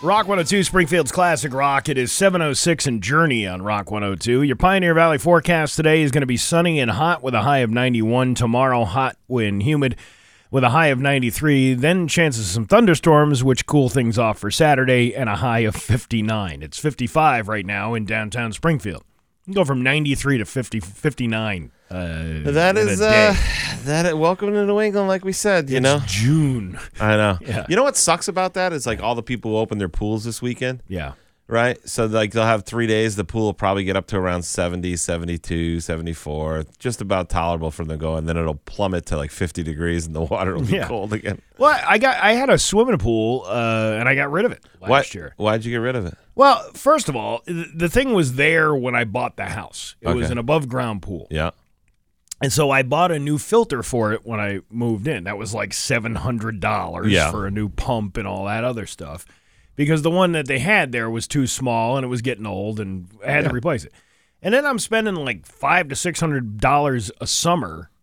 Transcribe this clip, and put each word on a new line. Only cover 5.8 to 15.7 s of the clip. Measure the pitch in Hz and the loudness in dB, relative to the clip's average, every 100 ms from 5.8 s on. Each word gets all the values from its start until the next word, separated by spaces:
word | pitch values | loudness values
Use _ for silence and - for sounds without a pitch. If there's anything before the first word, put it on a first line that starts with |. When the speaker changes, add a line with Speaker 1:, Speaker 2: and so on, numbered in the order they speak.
| 156 160 | 4 4
Speaker 1:
is | 147 | 4
gonna | 123 127 | 2 0
be | 120 | -2
sunny | - 170 175 156 | 2 2 2 2
and | 123 | 0
hot | 104 160 170 | 0 0 0
with | 131 | 0
a | 117 | 0
high | 110 143 | 2 2
of | 117 | 2
ninety-one. | 120 127 120 110 123 127 | 2 2 2 2 2 2
Tomorrow, | 120 120 120 135 123 | 0 2 2 2 2
hot | 104 123 131 - _ | 0 0 -2 -4 _
and | 127 107 101 | -2 0 0
humid | 113 151 131 - - - _ _ _ | 0 2 0 -2 -12 -20 _ _ _
with | 117 | 2
a | 123 | 2
high | 147 156 | 4 2
of | 127 | 2
ninety-three. | 139 139 120 - 151 139 131 | 0 0 0 0 2 4 4
Then | 123 147 185 160 | 2 2 2 0
chances | 175 160 117 101 | 2 0 0 -4
of | |
some | 107 107 | -4 4
thunderstorms, | 202 220 151 165 147 151 135 | 6 6 4 6 6 6 4
which | 131 127 | 2 2
cool | - 147 127 | 2 2 4
things | 135 117 113 | 2 0 0
off | 113 104 | 0 -2
for | 104 | -4
Saturday, | - 156 135 131 127 120 107 | 2 4 4 4 4 2 0
and | 117 | -4
a | 101 | -2
high | 123 117 | 0 0
of | 110 | 0